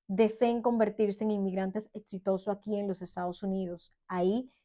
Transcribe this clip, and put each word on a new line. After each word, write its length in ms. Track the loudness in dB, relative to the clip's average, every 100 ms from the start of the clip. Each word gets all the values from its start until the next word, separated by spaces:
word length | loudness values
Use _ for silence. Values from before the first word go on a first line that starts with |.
| -6
deseen 520 | 2 2 4 2 2
convertirse 640 | 2 4 2 2 0 2
en 80 | 0
inmigrantes 580 | 0 0 0 -2 -4 -8
exitosos 600 | -12 -12 -6 -2 0 0
aquí 240 | -4 -4 -2
en 120 | -2
los 120 | -4
Estados 400 | -6 -6 -6 -4
Unidos. 540 | -4 -4 -4 -8 -14 _ -8
Ahí 420 | 0 2 2 -2 _